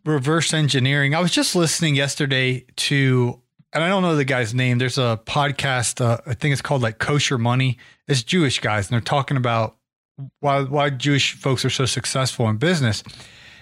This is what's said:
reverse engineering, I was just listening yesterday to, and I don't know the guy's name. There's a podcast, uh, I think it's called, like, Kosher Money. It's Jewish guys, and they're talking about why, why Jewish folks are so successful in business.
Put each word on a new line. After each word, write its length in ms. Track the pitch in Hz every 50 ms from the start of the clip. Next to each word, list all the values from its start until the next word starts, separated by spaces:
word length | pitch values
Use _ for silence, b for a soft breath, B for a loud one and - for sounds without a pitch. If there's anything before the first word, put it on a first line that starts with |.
| _
reverse 500 | 151 156 139 123 147 160 165 - - -
engineering, 640 | 156 151 131 135 131 123 135 143 147 139 139 151
I 60 | 165
was 100 | 180 165
just 240 | - - - - -
listening 400 | 180 170 151 - - 170 156 143
yesterday 720 | 139 139 139 - - 147 139 135 131 131 127 127 127 - - _
to, 640 | - - - 147 139 135 131 127 123 123 120 - - _ _ _ _ _ _
and 120 | - 151 165
I 40 |
don't 140 | 180 208 190
know 140 | 180 170 160
the 100 | 147 139
guy's 280 | 135 135 123 120 107 120
name. 240 | 127 127 127 123
There's 200 | 120 131 123 -
a 240 | 139 127 117 113 104 -
podcast, 760 | - - 147 143 143 135 - - 143 127 123 113 - - -
uh, 160 | 127 117 117 - -
I 80 | 147 120
think 180 | - - 151
it's 100 | 139 -
called, 200 | - - 147 131
like, 160 | 120 113 110
Kosher 400 | - - - 147 143 - - 143
Money. 400 | 117 113 120 123 131 131 131 120 B B B B B B
It's 160 | - 143 123 -
Jewish 360 | - 180 185 156 127 - -
guys, 280 | - 113 104 107 95
and 60 | - 123
they're 80 | 117
talking 360 | - - 151 143 127 - 143
about 400 | 135 123 120 117 113 110 110 - _ _ _ _ _ _ _ _ - 139 131 - _
why, 220 | 147 143 139 139 139
why 260 | 131 143 147 143 147
Jewish 440 | 139 123 131 147 143 131 - - -
folks 300 | - - 139 127 - -
are 60 | 127
so 160 | - - 131
successful 640 | 113 - 127 - - - 135 131 120 - - 120 107
in 80 | 107
business. 460 | 107 143 175 185 151 131 113 101 - - B B B B B B B B B B B